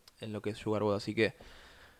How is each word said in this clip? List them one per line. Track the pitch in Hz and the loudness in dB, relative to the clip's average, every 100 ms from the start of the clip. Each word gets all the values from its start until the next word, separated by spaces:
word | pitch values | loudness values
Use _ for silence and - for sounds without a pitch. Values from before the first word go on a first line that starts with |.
| - - | -20 -14
en | 110 | -8
lo | 104 | -6
que | 104 | -6
es | 107 | -6
Sugar | 110 107 | -2 2
Boat. | 104 101 | 2 2
Así | 110 | -2
que | 107 104 - - - - - - - | 4 4 2 -18 -20 -20 -20 -20 -20